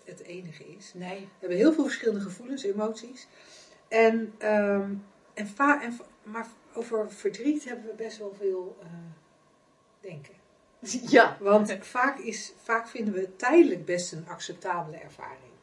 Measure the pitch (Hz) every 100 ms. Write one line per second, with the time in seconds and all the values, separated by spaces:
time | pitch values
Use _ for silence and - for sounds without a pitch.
0 | - 180 - 180 170 - 147 208 - 180
1 | 180 196 196 - 180 180 302 311 262 -
2 | 226 202 185 202 240 277 202 202 220 226
3 | 240 262 - - - - - - - 226
4 | 226 226 220 - 214 208 202 202 196 202
5 | - _ _ - 208 - 285 285 240 240
6 | - _ 214 220 220 - - 233 226 220
7 | 208 - 196 202 277 302 247 226 214 214
8 | 220 214 208 196 196 185 185 - 170 170
9 | 170 156 _ _ _ _ _ _ _ _
10 | 196 151 - - _ _ _ _ 233 247
11 | - 240 - - 202 214 214 - - 247
12 | 269 277 226 - - - - 226 - 254
13 | 208 185 190 - 247 330 269 170 160 175
14 | - 156 - 170 - 170 190 175 156 156
15 | - - - - - -